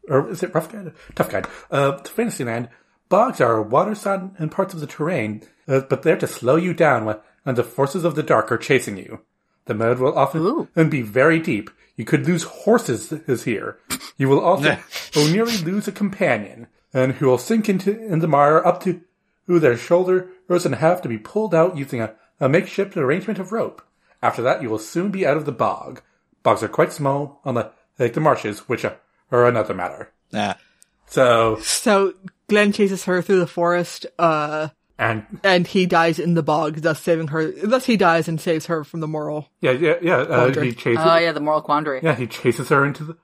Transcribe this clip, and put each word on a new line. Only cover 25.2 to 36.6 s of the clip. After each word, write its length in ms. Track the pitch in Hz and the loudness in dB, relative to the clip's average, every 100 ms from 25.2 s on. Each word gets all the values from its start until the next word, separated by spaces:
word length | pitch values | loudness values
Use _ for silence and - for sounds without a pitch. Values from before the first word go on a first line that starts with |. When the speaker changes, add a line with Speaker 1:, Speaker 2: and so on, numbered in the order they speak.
| 160 | 0
Speaker 1:
out 80 | 156 | 0
of 80 | 143 | -4
the 60 | |
bog. 500 | 123 110 - - 123 _ _ _ _ | -2 -2 -2 -10 -16 _ _ _ _
Bogs 180 | 123 101 | 0 2
are 40 | 107 | 0
quite 240 | - 160 | 0 0
small, 480 | - 139 143 143 _ 139 | 0 -2 -2 -6 _ -6
unlike 280 | 120 - _ _ - | -4 -6 _ _ -4
the 220 | 120 156 | -2 2
marshes, 400 | 156 123 113 104 - | 2 2 -2 -8 -6
which 140 | 117 110 | -4 -4
are, 120 | - _ _ _ | -8 _ _ _
are 160 | 123 123 | 4 4
another 260 | 120 - | 4 -2
matter. 380 | 98 87 - - _ _ | -4 -6 -8 -18 _ _
Speaker 3:
Yeah. 240 | 107 101 95 _ _ _ _ _ | -4 -4 -6 _ _ _ _ _
Speaker 1:
So 500 | - 127 117 113 107 | 2 4 6 4 0
Speaker 4:
So 520 | - - 240 202 196 - 190 _ - | -4 -2 2 2 2 -4 -20 _ 0
Glenn 240 | 208 208 | 2 4
chases 340 | 202 196 190 - | 2 0 0 -2
her 160 | 180 | -2
through 180 | 170 190 | 2 0
the 80 | 170 | 0
forest, 580 | - 170 175 170 - - - | 0 0 0 -2 -8 -14 0
uh, 500 | 170 156 151 151 156 _ _ - | 0 2 -2 -6 -8 _ _ -4
Speaker 1:
And 260 | 113 110 - - | -2 -2 -8 -2
Speaker 4:
and 220 | 196 180 175 | 2 2 2
he 180 | 196 180 | 0 2
dies 340 | 175 165 160 | 2 2 0
in 140 | 165 | 0
the 100 | 170 | 0
bog, 320 | 147 151 | 0 0